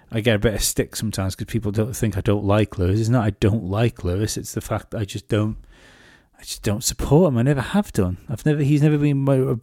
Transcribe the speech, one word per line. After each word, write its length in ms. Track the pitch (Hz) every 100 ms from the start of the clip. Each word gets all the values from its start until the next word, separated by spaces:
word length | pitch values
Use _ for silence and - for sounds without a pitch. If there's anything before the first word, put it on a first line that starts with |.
| _
I 100 | 117
get 140 | 113 104
a 40 |
bit 140 | 113
of 80 | 101
stick 340 | - - 117 -
sometimes 400 | 113 101 95 -
'cause 100 | 101
people 260 | 113 110
don't 240 | 104 107 98
think 220 | 113 95
I 40 |
don't 220 | - 104
like 340 | 101 104 104 -
Lewis. 220 | 90 104
It's 100 | 110
not 160 | 127 107
I 60 |
don't 320 | 101 107 110
like 400 | 90 101 123 -
Lewis. 340 | 90 92 110 -
It's 160 | -
the 80 | 110
fact 300 | - 107 -
that 80 | 117
I 60 | 101
just 220 | 104 -
don't, 300 | 107 107 110 - - - - - _ _ _
I 20 |
just 200 | - -
don't 200 | 110 101
support 460 | - - - 147 180
him. 80 | 117
I 60 |
never 180 | 127 139
have 320 | - 202 202
done. 240 | - 92 92 -
I've 180 | 123 156
never, 180 | 147
he's 180 | 139 147
never 160 | 151 151
been 220 | 147 139
my, 180 | 139 135 135 123